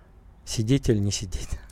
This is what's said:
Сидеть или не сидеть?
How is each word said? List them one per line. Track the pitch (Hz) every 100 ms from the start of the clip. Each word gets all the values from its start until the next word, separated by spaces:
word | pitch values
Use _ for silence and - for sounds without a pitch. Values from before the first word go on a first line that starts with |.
| - - - -
Сидеть | - - 110 139 131
или | 104
не | 101
сидеть? | - 95 - - - -